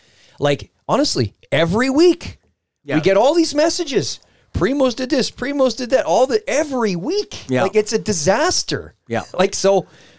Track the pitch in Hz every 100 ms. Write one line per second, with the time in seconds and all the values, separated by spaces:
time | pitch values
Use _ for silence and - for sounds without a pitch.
0 | _ _ _ - 143 143 - _ - 208
1 | 302 151 110 _ - 143 170 202 262 269
2 | 349 330 - - _ _ _ _ 143 139
3 | 160 196 262 339 320 285 320 320 311 240
4 | 123 - _ _ _ - 185 285 262 247
5 | 254 269 - - 254 285 262 - 240 247
6 | 156 190 262 220 - 254 311 262 220 175
7 | 208 403 403 - - 127 190 214 208 220
8 | 175 175 151 220 339 - - 120 78 _
9 | - 113 - - 196 - 196 196 175 -
10 | -